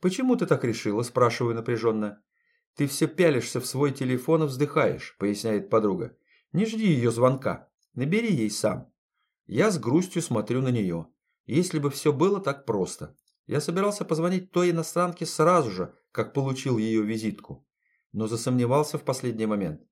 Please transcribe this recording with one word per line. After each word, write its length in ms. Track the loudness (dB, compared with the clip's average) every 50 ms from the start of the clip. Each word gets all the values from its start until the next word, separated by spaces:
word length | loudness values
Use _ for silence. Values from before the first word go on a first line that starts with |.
«Почему 360 | 0 0 0 0 2 2 2
ты 100 | 2 4
так 180 | 2 2 2 2
решила?» 380 | -2 -2 -2 -2 -2 0 0 -2
спрашиваю 520 | 0 2 4 4 4 4 0 -2 -2 -2
напряжённо. 680 | -2 -2 -2 -2 0 2 0 0 0 -2 -4 -6 _ _ _ _ _ _ _ _ _ _ _ _
«Ты 100 | -2 -2
всё 220 | -2 0 0 -2 -2
пялишься 520 | 2 2 4 4 4 2 0 -2 -4 -6
в 60 | -6
свой 260 | -4 -2 0 0 0 0
телефон 520 | -2 -2 -2 -2 -2 0 2 2 2 2
и 20 |
вздыхаешь», 720 | 0 0 -2 -2 0 2 2 2 2 0 -2 -8 -14 -10 _
поясняет 520 | -2 -2 -2 -2 -2 -2 -2 -2 -2 2
подруга. 460 | 2 2 4 2 0 0 -4 -10 -12 _ _ _ _ _ _ _ _
«Не 140 | -2 -2
жди 200 | 0 -2 0 2
её 240 | 2 4 4 4 2
звонка. 580 | 2 4 2 2 2 2 -2 -4 -6 -6 -10 _ _ _ _ _ _ -6
Набери 340 | -4 0 0 0 0 0 0
ей 160 | 0 0 -2
сам». 440 | -4 -2 -2 -2 -2 -2 -8 _ _ _ _ _ _ _ _ _ _ _ _
Я 260 | _ 0 2 2 2 2
с 60 | 0
грустью 420 | -2 2 2 2 0 0 -4 -6 -4
смотрю 400 | -2 -2 -2 -2 0 -2 -2 0
на 60 | 0
неё. 380 | 0 0 0 -2 -2 -4 -8 -10 _ _ _ _ _ _ _
Если 340 | -2 0 0 0 0 -2 -2
бы 100 | -2 -2
всё 220 | -4 0 0 0 2
было 280 | 4 2 2 2 0
так 240 | -2 -4 -6 -6 -4
просто. 520 | -4 -2 -2 -2 -4 -4 -12 -14 -16 _ _ _ _ _ _ _ _
Я 120 | -4 -4
собирался 440 | -2 -2 -2 0 0 0 -2 -4 -4
позвонить 480 | -2 -2 0 0 0 0 -2 -4 -2 _
той 180 | 2 2 2
иностранке 560 | 2 0 -2 -2 0 0 0 0 -2 -6 -8
сразу 460 | -8 0 2 4 6 6 4 4 2 -2
же, 220 | -4 -6 -8 -8 _ _ _ _
как 200 | -4 -4 -2 0
получил 460 | -2 0 0 -2 -4 -2 -2 0 0
её 240 | 2 2 2 2 0
визитку. 640 | 0 -2 -2 -2 -4 -6 -6 -12 -18 -18 -18 _ _ _ _ _ _ _ _ _ _ _
Но 160 | -6 -4 -2
засомневался 680 | -4 -4 -2 0 0 2 2 4 4 2 2 0 -2 -6
в 40 | -4
последний 440 | -4 -4 -2 -2 -6 -4 -2 -2
момент. 340 | -2 0 -2 -2 -4 -6 -8 _ _